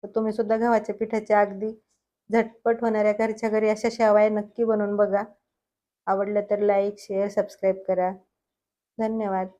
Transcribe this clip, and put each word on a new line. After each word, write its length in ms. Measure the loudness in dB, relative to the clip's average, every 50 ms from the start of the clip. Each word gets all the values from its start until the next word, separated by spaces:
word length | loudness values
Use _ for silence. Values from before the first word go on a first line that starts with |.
| -16
तर 40 | -6 -4
तुम्ही 160 | -2 -2 -2 -2
सुद्धा 220 | -2 0 0 0 0
गव्हाच्या 380 | 2 2 2 2 0 -2 -6
पिठाच्या 440 | -6 -4 -4 -4 -6 0 2 4 4
अगदी 300 | 4 2 0 -6 -8 -8 -8 -10 _ _ _ _ _ _ _ _ _ _
झटपट 520 | 0 0 0 0 -6 _ _ 0 0 0
होणाऱ्या 320 | 0 -2 0 2 2 2 2 0
घरच्या 300 | -2 -2 -2 -4 -4 -2
घरी 200 | 0 2 2 2
अशा 200 | 0 0 -2 -4
शेवया 380 | 0 2 4 6 6 6 6 4
नक्की 340 | 2 -2 -4 -6 _ -4 0
बनवून 320 | 0 0 0 0 -2 0
बघा. 280 | 0 0 2 2 -2 -4 -4 -14 _ _ _ _ _ _ _ _ _ _ _ _ _ _ -2
आवडलं 340 | -2 -2 0 0 -2 -2 0 0
तर 100 | -2 0
लाईक, 380 | 2 2 2 2 2 0 -4 -8
शेअर, 280 | -10 -6 -4 -2 -2 -2
सबस्क्राईब 540 | -2 -4 -4 -4 -6 _ 0 0 0 0 -2 -4
करा. 240 | -2 0 0 -2 -2 -6 _ _ _ _ _ _ _ _ _ _ _ _ _ _ _ -4
धन्यवाद. 500 | -4 -2 -2 -2 -4 -2 -2 -4 -4 -6 -8